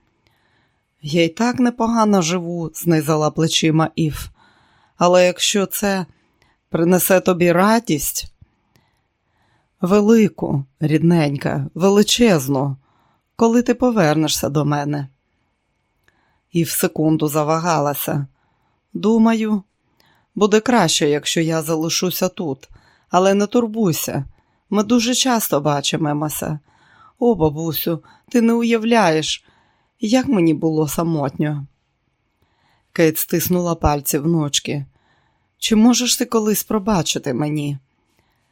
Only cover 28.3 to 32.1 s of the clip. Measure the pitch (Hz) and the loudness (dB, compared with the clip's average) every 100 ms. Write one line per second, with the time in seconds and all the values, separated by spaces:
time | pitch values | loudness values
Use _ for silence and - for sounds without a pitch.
28.3 | 247 226 233 233 226 226 233 180 156 147 | 0 2 2 0 0 2 2 4 2 -2
29.3 | - _ _ _ _ _ _ 214 262 262 | -8 _ _ _ _ _ _ 0 0 2
30.3 | 214 165 147 160 156 151 - 165 156 135 | 2 2 2 0 -2 -2 -2 -2 -2 -4
31.3 | - 151 147 139 _ _ _ _ | -4 -6 -6 -10 _ _ _ _